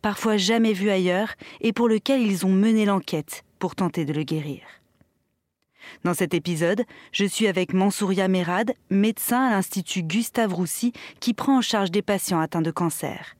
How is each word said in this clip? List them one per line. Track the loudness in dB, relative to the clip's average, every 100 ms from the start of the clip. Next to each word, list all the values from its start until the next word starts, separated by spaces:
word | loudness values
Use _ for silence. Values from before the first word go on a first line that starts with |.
parfois | -4 -2 0 2
jamais | 2 4 4
vus | 2 2
ailleurs, | 2 2 0 -2 -6 -18 -4
et | -2
pour | 2 2
lequel | 2 2 2
ils | 2 2 2
ont |
mené | 4 4 4 4
l'enquête | 0 -2 -6 -6 -14 _ _
pour | -6 -2
tenter | -2 -2 -2
de |
le | -2
guérir. | -2 -4 -6 -10 -14 -20 _ _ _ _ _ _ _ _ _ _ -20 -6 -4
Dans |
cet | 0 0
épisode, | 0 -2 0 0 0 -2 -8 -10
je | -2 -2
suis | 0 0
avec | 0 0
Mansouria | 2 2 0 0 2 2
Merad, | 2 0 0 -2 -4 _
médecin | 2 2 0 -2 2 2
à |
l'Institut | 2 0 -6 -6 -6
Gustave | -2 -2 -2 0 0
Roussy, | 0 -2 0 -2 -4 -20 -6
qui | -4
prend | -2 2 2
en |
charge | 2 0 0
des | 0
patients | 0 -2 0 -2
atteints | 0 0
de | -2
cancer. | 0 -2 -2 -8 -8 -14 -20